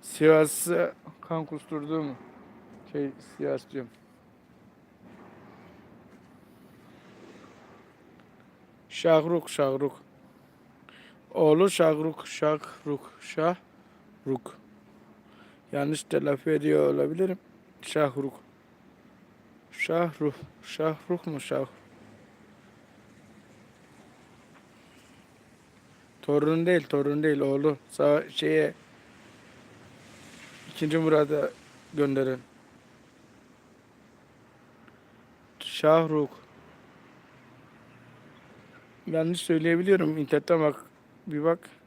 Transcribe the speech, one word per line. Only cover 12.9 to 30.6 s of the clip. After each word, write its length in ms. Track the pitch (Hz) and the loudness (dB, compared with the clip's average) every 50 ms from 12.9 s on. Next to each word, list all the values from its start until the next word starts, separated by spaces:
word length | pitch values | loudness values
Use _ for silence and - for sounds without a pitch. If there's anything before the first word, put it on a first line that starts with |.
| 147 139 - - - - | -8 -8 -8 -14 -20 -20
Şahruk. 1400 | - - - - 156 165 180 180 - _ _ - - - - - - - - - - 135 135 123 - - - - - - - - - - - - - - - - - - - - - - - - _ _ | -20 -12 -6 -2 0 0 -2 -2 -10 _ _ -20 -20 -20 -20 -20 -20 -20 -20 -14 -6 -6 -6 -6 -6 -14 -20 -20 -20 -20 -20 -20 -20 -20 -20 -20 -20 -20 -20 -20 -20 -20 -20 -20 -20 -20 -20 -20 _ _
Yanlış 320 | - 143 143 143 156 147 - | -6 -4 -4 -4 -4 -6 -6
telaffuz 500 | _ - 151 143 143 143 135 - 160 156 | _ -4 -2 0 0 -2 -2 0 0 0
ediyor 400 | 151 143 151 151 151 147 143 139 | 0 2 2 2 4 4 2 2
olabilirim. 440 | 143 143 143 156 170 190 185 185 190 _ - - - _ _ - - | 2 0 -2 0 -2 -2 -2 -2 -6 _ -20 -20 -20 _ _ -20 -20
Şahruk. 520 | - - - 156 151 139 127 143 139 135 - - - - - _ _ _ - _ - - - _ - - - - - _ - _ - - - - _ _ | -16 -6 -2 0 0 0 0 -4 -8 -8 -8 -12 -20 -20 -20 _ _ _ -20 _ -20 -20 -20 _ -20 -20 -20 -20 -20 _ -20 _ -20 -20 -20 -20 _ _
Şahruk, 640 | - - - - 160 170 175 170 151 - 156 147 139 - - - - - - | -10 -10 -6 -2 -2 -2 -2 -2 -4 -4 -4 -4 -4 -6 -16 -20 -20 -20 -20
Şahruk 640 | - - - 156 160 156 151 - - 180 175 - - | -18 -8 -4 -2 -4 -4 -4 -6 -6 -6 -6 -4 -8
mu? 120 | 156 139 | -10 -8
Şah-, 280 | - - 139 135 135 - - - - - - - - - - - - - - - - - - - - - - - - - - - - - - - - - - - - - - - - - - - - - - - - - - - - - - - - - - - - - - - - - - - - - - - - _ - - - - - - - - - - - - - - - - - - | -8 -4 -4 -4 -4 -6 -10 -20 -20 -20 -20 -20 -20 -20 -20 -20 -20 -20 -20 -20 -20 -20 -20 -20 -20 -20 -20 -20 -20 -20 -20 -20 -20 -20 -20 -20 -20 -20 -20 -20 -20 -20 -20 -20 -20 -20 -20 -20 -20 -20 -20 -20 -20 -20 -20 -20 -20 -20 -20 -20 -20 -20 -20 -20 -20 -20 -20 -20 -20 -20 -20 -20 -20 -20 -20 -20 -20 _ -20 -20 -20 -20 -20 -20 -20 -20 -20 -20 -20 -20 -20 -20 -20 -20 -20 -16
torun 440 | - - 143 147 147 151 160 165 170 | -4 0 0 2 2 2 0 0 2
değil, 180 | 170 180 170 147 - | 2 2 2 0 0
torun 360 | - 143 139 143 147 147 151 | -2 -2 0 0 -2 0 0
değil, 160 | 156 151 143 | 0 2 2
oğlu. 380 | 139 139 139 139 143 156 147 135 - - | 0 0 0 0 0 0 -2 -2 -10 -20
Sa-, 380 | - - 143 147 147 156 - - | -4 0 2 4 4 2 0 -4
şeye, 420 | - - 156 151 156 156 151 147 - - - - - - - - - - - - - - - - - - - - - - - - - - - - - - - - - - - - - - | -8 -4 -2 0 2 2 0 0 -2 -8 -20 -20 -20 -20 -20 -20 -20 -20 -20 -20 -20 -20 -20 -20 -20 -20 -20 -20 -20 -20 -20 -20 -20 -20 -20 -20 -20 -20 -20 -20 -20 -20 -20 -20 -20 -20